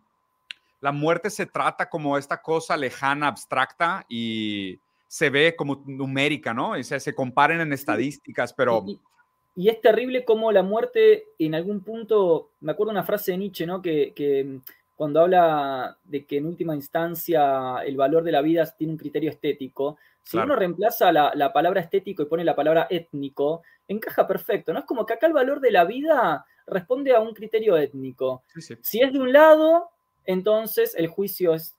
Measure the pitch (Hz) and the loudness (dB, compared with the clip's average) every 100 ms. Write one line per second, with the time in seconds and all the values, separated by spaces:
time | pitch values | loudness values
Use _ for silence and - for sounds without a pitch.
0 | _ _ _ _ _ - _ _ 139 147 | _ _ _ _ _ -20 _ _ -6 -2
1 | 151 170 196 - 180 147 139 - 180 170 | 0 0 -2 -6 -6 -2 -2 -2 -6 -4
2 | 147 139 139 135 - 160 160 165 127 - | -2 -2 -2 -8 -4 -4 -2 -4 -4 -4
3 | 139 143 143 113 - 131 131 - 170 190 | -2 0 -2 -4 -6 -2 -2 -2 -2 -2
4 | - 117 117 110 107 104 95 90 _ _ | -8 -8 -4 -4 -4 -4 -8 -12 _ _
5 | _ - 147 135 160 165 143 139 139 135 | _ -2 0 4 2 0 -6 -6 -10 -8
6 | 135 135 147 147 123 117 190 185 120 143 | -6 0 0 -2 -4 -4 -4 -6 -6 -6
7 | - - 127 135 147 165 160 139 - 110 | -6 -6 -2 2 4 2 -2 -4 -2 -2
8 | 135 147 - 120 123 - 123 113 98 98 | -2 -6 -10 -6 -6 0 2 2 -2 -10
9 | _ _ _ _ _ 180 196 220 233 220 | _ _ _ _ _ -2 0 4 4 4
10 | 254 254 233 220 220 202 190 220 247 226 | 0 -2 0 0 4 2 2 -2 -2 4
11 | 220 214 - - 156 156 185 208 190 226 | 6 4 0 -6 -4 -2 -4 -8 -10 -12
12 | 220 214 180 160 - _ 151 151 214 202 | -2 2 4 2 -2 _ -8 -4 -4 -4
13 | 180 202 196 180 202 190 170 185 165 151 | -4 -4 -4 -6 -6 -6 -6 -6 -4 -2
14 | 135 - 143 139 139 135 - _ _ - | -2 -2 -2 0 -2 -10 -18 _ _ -8
15 | 151 151 175 180 165 151 139 131 117 - | -2 4 4 6 4 2 -2 -4 -8 -12
16 | _ 143 - 143 156 175 165 147 - 165 | _ -10 -6 -4 -4 -6 -6 -6 -4 -4
17 | 170 165 - 160 139 135 127 127 139 135 | -4 -6 -2 2 2 0 -2 -6 -6 -2
18 | 135 160 165 147 156 165 156 - 160 156 | 2 2 2 0 2 2 0 -4 -8 -6
19 | 143 147 151 147 147 143 131 - 139 151 | -8 -4 -4 -4 -4 -4 -8 -6 -6 -6
20 | _ _ - - 247 254 180 170 208 - | _ _ -6 -4 0 0 0 0 -2 2
21 | 196 156 143 147 139 147 170 190 165 196 | 4 4 2 2 0 2 2 0 -2 -4
22 | 202 190 147 165 165 143 147 160 - 175 | -4 -6 -4 -2 0 0 2 2 2 -4
23 | 170 143 139 - 143 165 - _ - 208 | -6 -10 -10 -2 -2 -2 -10 _ -10 -8
24 | 320 - 196 185 - 202 - 214 285 262 | -4 -2 0 -2 -2 -4 -2 -6 -4 -6
25 | 214 226 320 302 262 285 254 190 175 254 | -4 0 2 2 0 0 2 4 4 0
26 | 311 285 190 - - _ - 185 - 262 | 0 2 2 -2 -6 _ -8 -8 -4 -2
27 | 269 233 226 208 214 220 220 165 135 135 | 4 2 2 -6 -4 0 2 2 2 -4
28 | 131 127 131 127 _ 165 - 117 - 214 | -12 -6 -4 -4 _ -20 -18 -14 -6 0
29 | 269 269 254 277 311 311 311 339 339 _ | 2 2 4 6 8 8 6 4 2 _
30 | _ _ - 185 196 214 220 - 226 - | _ _ -4 -2 2 0 0 -2 -2 -2
31 | 160 180 196 - 175 160 160 | -4 -4 -6 -2 0 0 -4